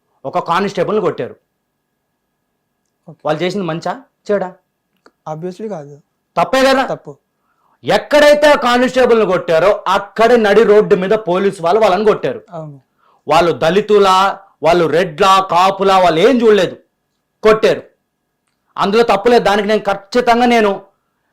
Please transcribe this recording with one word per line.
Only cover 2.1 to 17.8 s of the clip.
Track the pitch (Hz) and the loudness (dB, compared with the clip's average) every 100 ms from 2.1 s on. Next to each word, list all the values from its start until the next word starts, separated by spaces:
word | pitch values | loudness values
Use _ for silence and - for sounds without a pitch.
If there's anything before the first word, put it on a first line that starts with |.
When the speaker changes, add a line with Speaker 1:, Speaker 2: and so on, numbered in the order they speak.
| _ _ _ _ _ _ _ _ _ - | _ _ _ _ _ _ _ _ _ -20
Speaker 2:
ఓకే. | 151 | -10
Speaker 1:
వాళ్ళు | 147 156 | -6 -4
చేసింది | 180 196 175 | -4 -4 -6
మంచా | 160 175 233 - _ - | -6 -8 -10 -14 _ -6
చెడా? | 202 180 180 _ _ _ _ _ _ - | -4 -4 -12 _ _ _ _ _ _ -14
Speaker 2:
Obviously | 156 180 180 220 | -12 -12 -12 -12
కాదు. | 180 143 143 _ _ _ - | -12 -14 -20 _ _ _ -4
Speaker 1:
తప్పే | 175 262 | -2 2
కదా? | 262 262 240 | 2 2 -2
Speaker 2:
తప్పు. | 156 - 139 _ _ _ _ _ _ | -8 -12 -20 _ _ _ _ _ _
Speaker 1:
ఎక్కడైతే | 131 196 - 294 294 294 294 | -2 -2 0 2 4 4 4
ఆ | |
కానిస్టేబుల్ని | 285 240 247 254 262 240 226 196 | 2 0 0 0 0 2 2 0
కొట్టారో | 180 - 160 180 208 - | -2 -2 0 2 0 -2
అక్కడే | 196 196 - 226 240 | -4 -4 0 2 2
నడి | 208 202 | 2 2
రోడ్డు | 220 208 180 | 4 4 2
మీద | 190 185 | -2 -2
పోలీసు | 214 170 180 196 175 | -4 -2 -2 -2 -4
వాళ్ళు | 165 202 | -2 0
వాళ్ళని | 214 185 | 2 2
కొట్టారు. | 214 180 147 120 - | 0 0 -4 -8 -12
Speaker 2:
అవును. | 170 156 139 _ _ _ _ - | -18 -18 -20 _ _ _ _ -2
Speaker 1:
వాళ్ళు | 151 170 | 0 2
దళితులా, | 139 156 190 202 208 196 185 196 180 - _ | 0 0 0 2 2 4 2 0 -4 -14 _
వాళ్ళు | 147 175 160 | 0 2 0
రెడ్లా, | 151 185 151 196 190 190 | 0 -2 0 2 2 2
కాపులా, | 170 190 190 196 190 | 0 0 0 0 2
వాళ్ళు | 180 160 | 2 2
ఏం | 208 254 | 2 2
చూడలేదు, | 226 208 170 - _ _ _ _ _ _ | 2 2 0 -6 _ _ _ _ _ _
కొట్టారు. | 214 214 202 135 | 0 2 0 -2